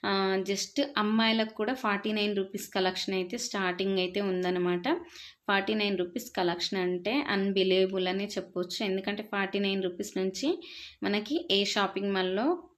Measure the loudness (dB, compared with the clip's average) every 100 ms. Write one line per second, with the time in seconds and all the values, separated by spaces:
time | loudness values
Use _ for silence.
0 | 0 2 2 0 0 -2 -2 -2 0 2
1 | 2 4 4 4 0 -2 -2 0 0 0
2 | 0 0 0 0 -2 -6 -4 0 0 0
3 | -2 -2 -2 -4 -4 -2 -2 0 0 2
4 | 0 0 0 0 0 2 2 0 0 -2
5 | -4 -16 -20 -12 0 2 2 0 2 0
6 | -2 -4 -6 0 0 2 -2 0 0 0
7 | 0 0 0 0 2 2 4 4 4 2
8 | 0 0 -2 -6 -6 -6 -6 -4 -2 0
9 | -2 -6 -4 -2 0 0 0 0 -2 -4
10 | -6 -2 -2 0 -2 -2 -6 -16 -18 -6
11 | -2 -2 0 -4 2 2 2 2 0 0
12 | 0 0 0 0 0 0 -4